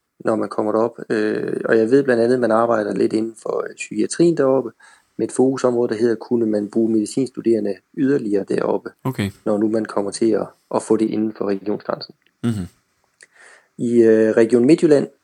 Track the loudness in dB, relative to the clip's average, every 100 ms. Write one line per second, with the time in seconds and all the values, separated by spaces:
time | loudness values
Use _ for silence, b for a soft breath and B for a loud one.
0 | _ -8 -4 -2 -4 -4 -2 0 -2 -4
1 | -6 -4 -2 -4 -6 -6 0 0 4 2
2 | 2 2 2 2 2 2 2 0 -2 -2
3 | -2 -2 -4 -8 -8 -6 -6 -10 -8 -4
4 | -2 2 2 2 2 0 -2 -10 b b
5 | b -6 -4 0 0 2 0 0 0 0
6 | 0 -2 -2 -2 0 -2 -2 0 0 0
7 | -2 -2 -4 -2 0 0 0 -6 _ -4
8 | 0 0 0 -2 -2 -2 -2 -2 -6 -10
9 | -8 -4 -6 -6 -4 0 0 -2 -4 -4
10 | -6 -2 0 0 -4 -12 -6 -4 0 0
11 | 0 -2 -4 -4 -4 -4 -4 -8 -6 -8
12 | -10 -20 _ _ -4 -4 -8 _ _ _
13 | _ _ b b b b b -8 0 4
14 | 6 6 4 4 4 4 4 4 4 4
15 | 2 _